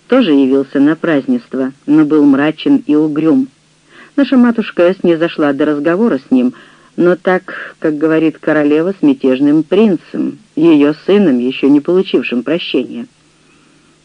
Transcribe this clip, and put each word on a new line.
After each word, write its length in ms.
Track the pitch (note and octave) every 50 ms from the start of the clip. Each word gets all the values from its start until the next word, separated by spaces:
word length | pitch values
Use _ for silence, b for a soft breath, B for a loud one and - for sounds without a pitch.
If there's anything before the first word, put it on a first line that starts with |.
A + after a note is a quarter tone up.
| _ -
тоже 240 | A#3+ C4+ A#3+ F3 D3
явился 480 | C#3 C#3 B2+ C3+ C#3 C#3 C3+ - C#3+
на 160 | C#3 D3 D#3+
празднество, 760 | D#3+ - E3+ D#3 C#3 C3+ - B2+ A#2+ - _ - C3 C3 C3 C3+ _ _
но 180 | - D3 D#3 D#3
был 200 | C#3+ D3+ D3+ D3
мрачен 580 | C#3+ C3+ C3+ C#3+ D#3 D#3 - - D3+ C#3+ C3+ -
и 80 | - D3
угрюм. 540 | D3+ D#3 D3+ D3 D#3 D#3 D#3+ C#3+ C3 C3+ - _ _ _ _ _ _ B B B B B B B
Наша 200 | - C#4 C4+ C#4
матушка 580 | B3 A#3+ A#3+ A#3 A#3 G3+ - - - F3 F3 F#3+ -
снизошла 520 | - F3+ E3+ D#3 E3 E3 - - D3+ C#3+ C#3
до 120 | C#3 D3+
разговора 540 | D3 D3+ D3 C#3+ E3 E3+ F#3+ A#3 A#3 D#3 -
с 120 | - _
ним, 240 | B3+ B3+ B3 B3+ B B B B B B B B B
но 200 | - E4+ F4 -
так, 580 | - - F#3+ F#3 F3+ - - - - - - - _
как 200 | - D#3+ D3+ C#3+
говорит 400 | D#3 D#3 D#3+ D#3+ D#3+ D#3 D3 -
королева, 560 | - E3 D3+ D3+ D3 D3 D3 D#3 D#3+ F#3 G3 -
с 40 | -
мятежным 600 | D3 C3+ C3+ - C3 C3 C3 C#3+ D3 D3 D#3+ D3+
принцем, 760 | - F3+ G3 A3+ G#3+ F3 - - - - B2+ C3 C3+ C#3 - _ _ _
её 400 | - D#3+ E3+ D#3+ C#3+ C#3+ D3 D3+ - -
сыном, 320 | - F#3+ G#3 G3+ D#3+ B2+ B2
ещё 300 | A#2+ B2+ C3 - - C3+
не 120 | C#3+ D3
получившим 600 | C#3+ - F3+ F#3 G3 F#3+ - D3 A2+ - A#2+ B2 -
прощения. 640 | C#3 D#3+ E3+ - - - C3+ A#2+ - A#2+ A#2+ A#2 - _ _ _ _ _ b b b b b b b b b b b b b _